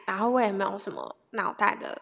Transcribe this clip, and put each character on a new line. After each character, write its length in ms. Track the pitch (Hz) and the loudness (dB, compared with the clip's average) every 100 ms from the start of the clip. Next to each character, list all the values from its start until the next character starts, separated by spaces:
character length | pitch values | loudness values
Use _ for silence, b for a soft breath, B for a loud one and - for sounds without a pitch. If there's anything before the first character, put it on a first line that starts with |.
| - | -4
然 120 | 190 | 0
后 120 | 226 | 2
我 120 | 254 | 4
也 100 | 220 | 4
没 140 | 196 196 | 2 -2
有 120 | 196 | -4
什 140 | 202 | -6
么 240 | - - - _ | -8 -10 -12 _
脑 240 | 226 - | -2 -2
袋 200 | - 208 226 | 2 2 2
的 260 | - - | -4 -10